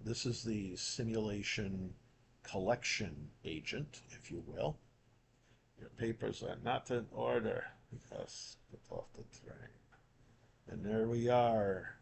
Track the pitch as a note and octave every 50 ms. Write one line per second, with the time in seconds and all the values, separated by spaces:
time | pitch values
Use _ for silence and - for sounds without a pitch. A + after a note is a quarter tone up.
0 | G#2+ A2 A#2 - - B2+ A#2 - - A2+ A2 G#2 G2 F#2+ F2+ F2 - - - -
1 | B2 A2+ A2+ A2+ G#2+ G#2+ G#2 G2+ G2 - - - G#2 F#2+ F#2+ F#2+ F#2 F#2 - -
2 | - - - _ - - - - - - - G2+ F#2 G2+ A#2+ A#2+ - - - -
3 | G#2+ F2 D2+ - - - - - - D#2+ D#2+ D#2 - - - A#2 D3+ D3 - -
4 | - - - - - - - - - - - F2+ - D3+ D#3 - - - - _
5 | _ - - - _ _ _ _ _ - - - _ _ _ - A2+ - - -
6 | A#2 A2+ A2+ - A2+ A2 G#2 - A#2+ G2 F#2 A#2+ A#2 A#2 B2+ - - - B2+ A#2+
7 | A2 - - - A#2+ B2 B2 A#2+ G#2+ G#2+ - - - - - - - - - -
8 | - - - - G1+ - - - - - - - - - - - - - - -
9 | - - - - A2+ - - - - - - - - - - - - - - -
10 | - _ _ - - - - - - - - _ _ - - - F2+ G2+ A2 A2
11 | A2 A2+ A#2+ A#2 A#2 A#2+ B2 B2 A#2+ A#2 A2+ A2 G2+ G2 F#2+ F#2 F2 - - -